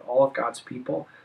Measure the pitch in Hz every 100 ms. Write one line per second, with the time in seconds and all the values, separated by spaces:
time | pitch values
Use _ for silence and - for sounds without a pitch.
0 | - 127 135 - 117 - - 127 127 -
1 | - -